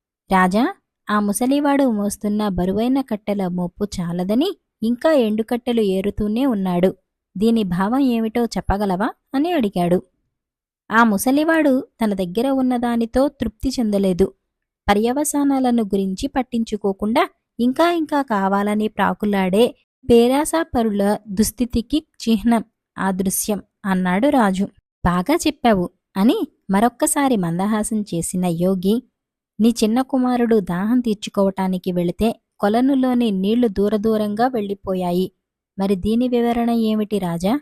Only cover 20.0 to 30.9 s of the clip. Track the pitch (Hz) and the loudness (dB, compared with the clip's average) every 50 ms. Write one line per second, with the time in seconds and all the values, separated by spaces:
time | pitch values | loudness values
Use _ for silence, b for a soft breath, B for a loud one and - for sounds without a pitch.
20 | _ - 240 233 233 247 262 277 302 302 - 320 330 330 - 262 226 226 202 202 | _ 4 6 6 6 4 2 0 0 0 -2 -2 -2 -2 -2 -2 0 0 0 0
21 | 196 202 214 - - 220 196 185 220 - - - 247 240 - 233 220 - - 311 | 0 0 0 -2 -4 -8 -2 -2 -2 -2 0 -4 -6 -2 -2 -4 -4 -2 -4 -4
22 | 311 _ _ _ - 233 226 202 196 233 233 226 - - _ _ _ _ _ - | -4 _ _ _ -2 -2 -2 0 2 0 0 0 -2 -4 _ _ _ _ _ -6
23 | - 190 190 185 190 190 185 - - - 208 190 - _ _ _ - 196 190 185 | -4 -4 -2 -2 -2 -2 -2 -4 -4 -4 -6 -6 -6 _ _ _ -4 -2 -2 0
24 | 185 180 180 196 226 294 294 269 226 196 190 185 202 - - _ _ _ _ _ | 0 0 0 2 2 2 2 4 2 2 2 0 -2 -4 -6 _ _ _ _ _
25 | _ 185 175 180 180 - 294 339 - 311 285 - - 240 220 190 175 - - _ | _ -2 0 0 0 0 0 0 0 -2 -4 0 2 2 2 2 0 -4 -6 _
26 | _ _ _ 190 196 240 339 440 339 - - _ _ - 190 196 233 247 - _ | _ _ _ 2 2 2 2 2 -2 -6 -8 _ _ -2 0 2 2 0 0 _
27 | 302 311 - 294 285 269 254 214 180 165 165 175 190 214 220 214 214 - 220 214 | -2 -2 0 0 0 0 0 0 0 -2 -2 -2 -2 -2 -2 -2 -2 -4 -4 -6
28 | 208 - - 170 160 - - 185 180 180 165 165 175 185 190 190 175 190 214 247 | -6 -4 -6 -6 -6 -4 -4 -2 -2 -2 -2 0 0 0 0 0 0 0 0 0
29 | - _ _ _ _ _ _ _ _ _ _ - 208 240 233 - 226 214 220 254 | -2 _ _ _ _ _ _ _ _ _ _ 2 2 2 2 2 0 0 0 0
30 | 262 - - 262 254 247 247 240 240 226 226 220 190 170 175 175 196 214 | -2 0 -2 0 0 0 0 0 2 2 2 2 2 0 -4 -4 -2 0